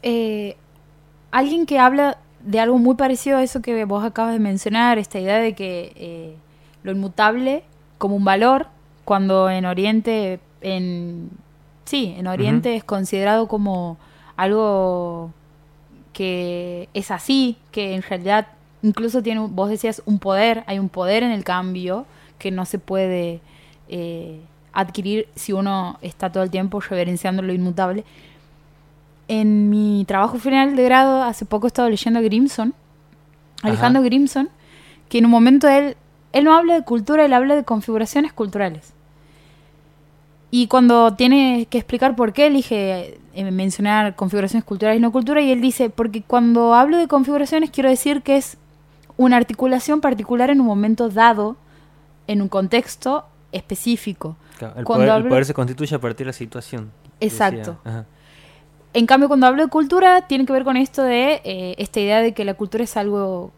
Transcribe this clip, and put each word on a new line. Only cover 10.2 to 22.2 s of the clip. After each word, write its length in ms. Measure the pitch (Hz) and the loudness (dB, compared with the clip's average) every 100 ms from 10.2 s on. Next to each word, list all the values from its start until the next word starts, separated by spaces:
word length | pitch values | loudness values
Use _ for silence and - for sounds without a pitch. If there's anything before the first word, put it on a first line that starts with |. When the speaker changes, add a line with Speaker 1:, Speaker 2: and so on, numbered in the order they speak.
| 196 180 _ _ | -4 -8 _ _
Speaker 1:
en, 680 | 190 190 180 175 175 170 170 - _ _ _ _ | -8 -6 -6 -8 -10 -12 -16 -20 _ _ _ _
sí, 300 | - 285 208 185 | -8 -6 -6 -6
en 120 | 185 | -8
Oriente 420 | 185 202 - 247 | -2 0 0 0
Speaker 2:
Ujú. 80 | 226 | -4
Speaker 1:
es 60 | |
considerado 640 | - 202 185 196 196 220 220 | -4 -6 -4 -2 0 0 0
como 520 | 214 202 185 175 165 _ _ - - | -2 -2 -4 -6 -12 _ _ -18 -4
algo 920 | 190 214 214 196 185 180 175 170 165 - _ _ _ _ _ - - | -2 0 0 0 0 -2 -6 -10 -14 -16 _ _ _ _ _ -20 -20
que 760 | - 190 180 175 175 175 175 180 | -8 -6 -4 -6 -8 -8 -12 -10
es 160 | 202 196 | -10 -8
así, 480 | 180 - 269 254 226 _ | -8 0 0 0 -4 _
que 240 | 208 196 | -8 -6
en 60 | 190 | -6
realidad 460 | 185 185 180 208 214 _ _ _ | -6 -6 0 0 0 _ _ _
incluso 420 | 214 208 233 247 | -2 0 -2 -2
tiene 180 | 226 220 | -2 -4
un, 140 | 214 | -6
vos 140 | 180 196 | -4 -4
decías, 320 | 214 226 220 - | -2 -4 -6 -4
un 120 | 208 | -2
poder, 460 | 196 190 226 226 226 | 0 0 2 0 -6
hay 120 | 196 | -6
un 100 | 190 | -6
poder 340 | - 180 214 | -4 0 0
en 80 | 240 | 0
el 120 | 214 | -4
cambio 640 | 180 180 185 180 180 196 269 - | -4 -4 -4 -8 -6 -8 -8 -20